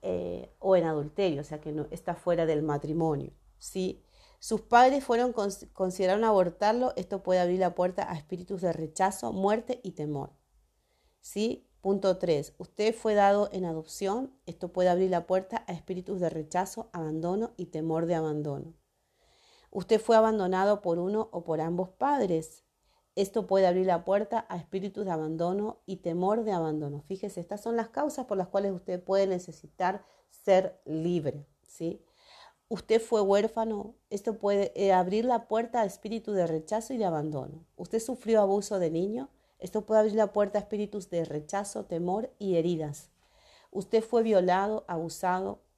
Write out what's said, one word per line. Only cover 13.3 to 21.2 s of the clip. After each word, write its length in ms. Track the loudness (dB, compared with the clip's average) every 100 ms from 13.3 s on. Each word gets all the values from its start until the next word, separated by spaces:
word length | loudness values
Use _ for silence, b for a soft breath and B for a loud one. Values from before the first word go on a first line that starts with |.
| 4 2
en 140 | -2 -4
adopción, 680 | -4 -8 -6 -4 -2 -4 -10 -16
esto 260 | -12 -6
puede 180 | 0 2
abrir 220 | 4 2
la 160 | 0 0
puerta 380 | 0 0 -6 -8
a 60 |
espíritus 460 | -10 -8 -10 -6 -2
de 100 | -2
rechazo, 600 | -2 -4 -4 -4 -6 -12
abandono 580 | -8 -6 -4 -2 -2 -4 -6
y 100 | -10
temor 380 | -6 -2 -2 0
de 100 | 0
abandono. 580 | 0 -2 -4 -6 -10 -16 _ _ b b b b b b b
Usted 300 | -10 0 2
fue 160 | 6 6
abandonado 680 | 6 4 0 2 2 2
por 160 | 0 -2
uno 300 | 0 -2